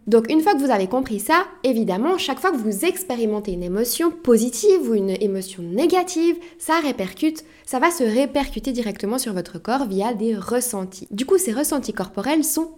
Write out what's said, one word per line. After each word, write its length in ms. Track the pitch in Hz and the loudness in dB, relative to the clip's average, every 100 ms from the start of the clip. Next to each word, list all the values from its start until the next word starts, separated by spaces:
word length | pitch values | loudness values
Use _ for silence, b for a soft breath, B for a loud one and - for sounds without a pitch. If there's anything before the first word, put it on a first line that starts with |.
| - | 4
Donc, 240 | 226 226 | 4 6
une 120 | 311 | 2
fois 120 | 320 | 4
que 60 | 311 | 2
vous 100 | 277 | 2
avez 160 | 214 190 | 2 2
compris 340 | 247 262 208 | -2 -2 -4
ça, 260 | 202 320 370 - | 2 2 2 -2
évidemment, 560 | 269 226 196 185 277 370 | 0 0 0 0 0 0
chaque 200 | - 262 | -2 -2
fois 120 | 370 | 0
que 60 | 294 | 0
vous 280 | 214 196 339 | -2 0 0
expérimentez 680 | 359 - 240 220 208 208 | -2 -4 -2 0 -2 -4
une 100 | 175 | -6
émotion 480 | 180 190 240 - 339 | -4 -2 -2 0 0
positive 760 | 330 - 226 240 - 415 370 254 | 0 4 4 4 2 4 4 4
ou 60 | |
une 220 | 220 196 185 | 0 0 0
émotion 420 | 208 190 185 185 | -2 -2 -6 -10
négative, 720 | 170 190 330 370 359 330 339 339 B B | -6 0 2 2 0 0 0 0 B B
ça 140 | - 320 | -2 0
répercute, 600 | 302 233 185 - 311 311 B B B | 0 -4 -6 -2 -2 -2 B B B
ça 140 | 254 | 0
va 100 | 320 | 0
se 140 | 339 | 2
répercuter 680 | 233 220 277 277 269 - 269 | 0 2 2 0 -2 -4 -6
directement 460 | 240 220 196 202 254 | -4 -4 -4 -4 -4
sur 160 | 254 | -4
votre 260 | 185 170 170 | -6 -6 -10
corps 280 | 190 262 254 | -4 -2 -2
via 260 | 190 214 | -2 -2
des 220 | 220 226 214 | -2 -2 -2
ressentis. 720 | 180 240 240 202 185 - - | -2 -2 -2 -6 -8 -12 -12
Du 160 | 202 269 | -8 2
coup, 140 | 381 | 2
ces 140 | 349 | 2
ressentis 400 | 220 302 285 220 | -2 -2 -2 -4
corporels 500 | 214 185 - 226 311 | -6 -6 -4 0 0
sont 280 | 302 - 320 | 2 -2 -4